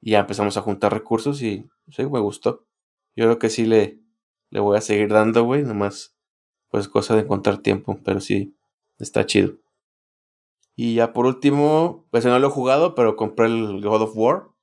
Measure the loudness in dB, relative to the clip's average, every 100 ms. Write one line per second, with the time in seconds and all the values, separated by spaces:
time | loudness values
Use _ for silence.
0 | 2 2 2 -2 -2 -2 -4 -2 0 -2
1 | -2 -2 -2 -4 -6 -6 -12 _ _ -8
2 | -4 -2 -2 -2 -6 -6 _ _ _ _
3 | _ 0 0 2 -2 -2 2 2 2 -6
4 | _ _ _ _ _ -4 0 0 0 0
5 | 2 2 4 2 2 0 -2 -2 -4 -6
6 | -20 _ _ _ _ _ _ -6 -2 -4
7 | 2 0 0 -2 -2 -2 0 -2 -4 -8
8 | -4 -6 -2 -4 -4 _ _ _ _ _
9 | -6 -4 0 0 0 -4 _ _ _ _
10 | _ _ _ _ _ _ _ -8 -2 0
11 | 0 2 0 2 0 2 2 2 0 -4
12 | _ 0 2 4 2 0 0 2 2 2
13 | 0 2 -4 0 0 0 -4 -6 0 0
14 | 0 0 0 0 -6 _